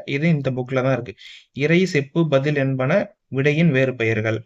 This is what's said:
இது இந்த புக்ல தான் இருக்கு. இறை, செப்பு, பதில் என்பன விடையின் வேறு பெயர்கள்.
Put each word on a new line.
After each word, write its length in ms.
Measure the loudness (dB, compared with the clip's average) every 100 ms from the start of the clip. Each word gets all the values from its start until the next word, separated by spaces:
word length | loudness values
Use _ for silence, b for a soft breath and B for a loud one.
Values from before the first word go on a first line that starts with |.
| -4
இது 240 | -2 0
இந்த 220 | 0 0
புக்ல 320 | -4 -4 -2
தான் 100 | 0
இருக்கு. 220 | -2 -4 B B B B
இறை, 340 | -4 0 2 2
செப்பு, 420 | 0 -2 -2 0
பதில் 280 | 2 0 0
என்பன 600 | 0 0 0 0 -2 -10 _
விடையின் 400 | -2 0 2 2
வேறு 240 | 2 0 0
பெயர்கள். 480 | -2 0 -2 -4